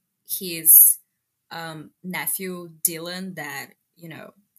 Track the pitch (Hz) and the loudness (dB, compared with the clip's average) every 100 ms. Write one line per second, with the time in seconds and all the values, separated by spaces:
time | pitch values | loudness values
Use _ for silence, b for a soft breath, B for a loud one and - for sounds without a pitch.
0 | _ _ - - 185 165 160 - - - | _ _ -10 -8 -6 2 8 8 8 4
1 | _ _ _ _ - 170 165 156 143 _ | _ _ _ _ -14 -10 -8 -10 -14 _
2 | 185 165 151 - 190 180 170 160 - 160 | -8 -6 -4 -4 -4 -8 -12 -4 -4 -4
3 | 170 180 190 160 147 143 - _ _ _ | -8 -8 -8 -10 -10 -10 -12 _ _ _
4 | 165 147 - - _ | -18 -16 -18 -20 _